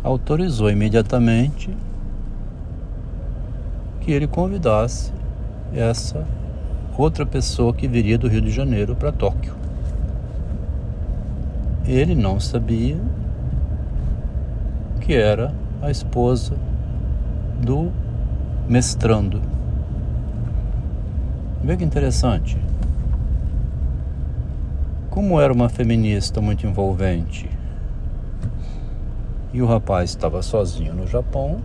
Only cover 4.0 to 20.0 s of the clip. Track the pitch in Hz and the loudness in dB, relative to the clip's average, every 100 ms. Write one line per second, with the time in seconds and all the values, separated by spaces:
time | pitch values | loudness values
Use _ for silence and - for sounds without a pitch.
4 | - 143 147 165 185 196 123 107 117 - | 0 0 2 0 0 2 4 4 4 0
5 | - - - - - - - - 117 117 | -4 -4 -6 -4 -6 -8 -6 0 0 0
6 | - - 78 - - - - - - - | -2 -4 -4 -4 -4 -6 -4 -4 -4 2
7 | 156 156 147 135 123 - 120 120 139 120 | 2 2 -2 0 0 2 2 2 0 2
8 | 107 113 117 110 110 110 135 117 104 123 | 4 4 4 2 2 0 0 0 0 0
9 | 143 151 101 - - - - - - - | 0 0 0 0 -4 -6 -6 -4 -4 -2
10 | - - - - - - - - - - | -2 -4 -6 -6 -4 -4 -4 -4 -4 -4
11 | - - - - - - - - 120 127 | -4 -4 -4 -4 -4 -2 -2 0 2 4
12 | 156 165 98 98 - 120 110 113 120 156 | 4 4 2 2 0 0 0 2 2 0
13 | 220 - - - - - - - - - | -2 -2 -2 -4 -2 0 0 -2 -2 -2
14 | - - - - - - - - - - | 0 -2 -2 -2 -4 -2 -2 -4 -4 -2
15 | - 135 107 104 123 123 - - 143 143 | 2 4 6 4 0 -2 -4 -4 -2 -2
16 | - - 123 127 - - - - - - | 0 2 4 2 0 -2 -2 -2 -2 -2
17 | - - - - - - 120 139 175 - | -2 -2 -2 -2 -2 0 0 2 0 -2
18 | - - - - - - - 120 123 - | -2 -2 -2 -2 -2 -2 4 4 4 2
19 | 120 110 101 87 - - - - - - | 4 4 4 0 0 0 0 -2 -2 -2